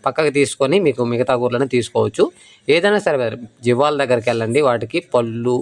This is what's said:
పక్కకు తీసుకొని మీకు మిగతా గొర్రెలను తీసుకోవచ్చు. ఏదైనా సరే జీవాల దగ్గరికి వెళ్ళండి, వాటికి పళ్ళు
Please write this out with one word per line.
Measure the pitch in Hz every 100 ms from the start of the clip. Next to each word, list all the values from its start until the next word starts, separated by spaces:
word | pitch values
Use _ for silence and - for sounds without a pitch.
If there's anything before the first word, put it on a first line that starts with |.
పక్కకు | - 135 151
తీసుకొని | 139 135 - 135 185
మీకు | 170 127
మిగతా | 120 120 127
గొర్రెలను | 127 123 120 135
తీసుకోవచ్చు. | 123 110 117 110 - 349 _ - _ -
ఏదైనా | 156 202 208
సరే | 196 143 117 113 120 _
జీవాల | 117 120 147 147
దగ్గరికి | 135 120 117
వెళ్ళండి, | 113 113 127
వాటికి | 143 117 117 170 -
పళ్ళు | 123 117 113 117 123